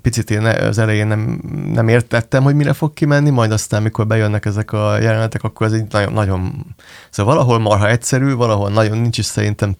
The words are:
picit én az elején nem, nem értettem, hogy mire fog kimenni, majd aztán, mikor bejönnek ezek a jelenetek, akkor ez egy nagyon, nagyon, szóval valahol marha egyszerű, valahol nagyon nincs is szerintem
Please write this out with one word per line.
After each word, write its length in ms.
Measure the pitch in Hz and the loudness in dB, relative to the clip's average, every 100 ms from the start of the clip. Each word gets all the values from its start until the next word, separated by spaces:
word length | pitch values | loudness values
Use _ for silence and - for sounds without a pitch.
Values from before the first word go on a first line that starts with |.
picit 280 | 127 113 - | -4 -2 -2
én 120 | 107 113 | 0 0
az 320 | - 110 107 | 0 0 0
elején 300 | 110 107 107 | 0 0 0
nem, 340 | 107 113 117 - - 101 | 0 -2 -6 -8 -8 -4
nem 140 | 117 113 | 0 4
értettem, 560 | 120 117 117 - 131 | 2 2 -2 0 2
hogy 120 | 135 143 | 2 2
mire 180 | 147 | 2
fog 200 | 143 151 | 0 -4
kimenni, 360 | - 147 143 147 | -2 0 2 2
majd 220 | 127 113 | 2 2
aztán, 300 | 107 - 107 | 0 -2 -2
mikor 260 | 107 - 107 | -2 -2 0
bejönnek 380 | 110 107 104 107 | 0 0 -2 -2
ezek 260 | 101 107 | -4 -4
a 260 | 107 107 104 | -2 0 0
jelenetek, 440 | 113 110 110 - | 0 0 -2 -4
akkor 240 | 110 - 113 | -8 -2 -2
ez 60 | |
egy 120 | 110 107 | 0 -2
nagyon, 220 | 107 101 | -2 0
nagyon, 520 | 107 98 95 92 - - - - - - | 0 -2 -2 -4 -8 -12 -18 -20 -20 -10
szóval 240 | - 101 156 | -2 2 2
valahol 240 | 127 117 | 4 2
marha 300 | 107 104 104 | 4 2 4
egyszerű, 440 | 120 - 131 139 | 0 0 0 0
valahol 360 | 127 117 104 101 | 0 0 0 0
nagyon 280 | 107 107 110 | 0 0 0
nincs 200 | 117 113 | -2 -2
is 80 | 104 | -4
szerintem 500 | - 104 104 104 92 | -2 -2 -2 -4 -4